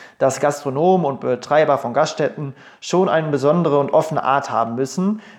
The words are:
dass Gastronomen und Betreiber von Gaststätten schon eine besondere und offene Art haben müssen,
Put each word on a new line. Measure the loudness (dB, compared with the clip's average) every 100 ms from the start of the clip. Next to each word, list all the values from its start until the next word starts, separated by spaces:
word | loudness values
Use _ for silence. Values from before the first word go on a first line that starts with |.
| -20 -2
dass | -2 0
Gastronomen | -2 -2 -4 0 2 2
und | 0 -4
Betreiber | -4 -4 0 2 4 2
von | 0
Gaststätten | 0 0 0 -4 -4 -10 -12 -20 -18
schon | -2 0 2
eine | 0 0
besondere | 0 2 2 2 2
und | 2
offene | 2 2 -2
Art | 0 0 0
haben | -2 -2 -2
müssen, | -4 -2 -2 -2 -8